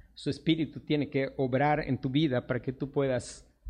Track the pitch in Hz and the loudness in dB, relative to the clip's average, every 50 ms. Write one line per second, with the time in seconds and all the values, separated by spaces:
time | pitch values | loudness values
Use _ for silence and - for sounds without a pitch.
0 | - - - - - 143 139 - - 156 156 156 156 - - 131 - - 151 147 | -20 -20 -16 -10 -6 -6 -4 -2 2 2 2 2 0 -4 -6 -8 -4 0 0 0
1 | 135 - - 139 135 - - - 135 127 123 131 143 147 151 147 151 - 131 - | 0 0 0 0 0 0 -2 -2 -2 2 2 2 4 4 2 2 0 0 -2 -2
2 | - 135 127 147 160 143 127 120 - - 123 123 - 135 127 - 139 135 - 143 | 0 0 2 2 2 4 2 0 0 0 -4 -4 -2 -4 -6 -6 -6 -4 0 0
3 | 139 135 127 120 - - - - - _ _ _ - - | 2 2 2 0 -2 -6 -12 -16 -18 _ _ _ -10 -8